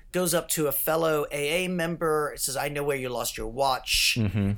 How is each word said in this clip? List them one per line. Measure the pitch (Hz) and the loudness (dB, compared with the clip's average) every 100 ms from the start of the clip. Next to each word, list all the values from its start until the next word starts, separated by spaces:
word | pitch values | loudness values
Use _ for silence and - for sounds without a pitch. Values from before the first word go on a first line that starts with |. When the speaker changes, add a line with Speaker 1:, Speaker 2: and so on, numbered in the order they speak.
| - | -6
Speaker 1:
goes | 180 175 | -2 2
up | 170 165 | 0 0
to | - 147 | 0 0
a | |
fellow | - - 160 160 151 143 | 0 0 2 2 2 0
A | 147 143 175 185 | -2 0 0 0
A | |
member, | 180 165 165 165 151 143 120 | 0 -2 0 2 2 0 -4
says, | - 131 | -4 -2
"I | 147 | -2
know | 143 | -2
where | 143 139 | -2 -2
you | 127 | -2
lost | 117 113 - | -2 -4 -4
your | 113 | -8
watch," | 120 135 127 - - - 123 | 0 2 2 0 2 2 2
Speaker 2:
Mm-hmm. | 104 107 98 | 2 2 0